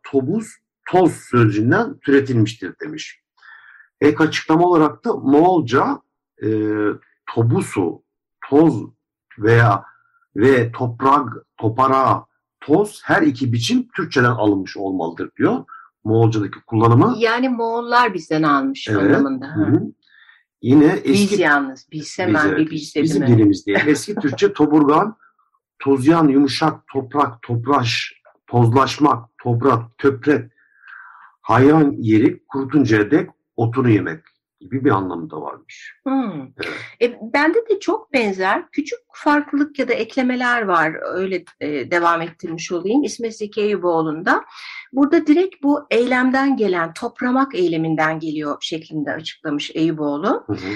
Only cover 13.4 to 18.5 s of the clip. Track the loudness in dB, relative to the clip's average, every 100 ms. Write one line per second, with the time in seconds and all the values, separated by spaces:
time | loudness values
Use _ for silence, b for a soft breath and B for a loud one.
13.4 | -2 -2 0 -2 -2 -8 -4 0 2 2
14.4 | 0 0 -4 -8 -6 -6 -6 -8 -10 -2
15.4 | -2 -2 -8 B B _ 0 2 2 0
16.4 | -6 -10 -6 2 4 4 4 2 0 0
17.4 | -2 -2 -4 -4 0 2 2 -2 -4 -2
18.4 | 0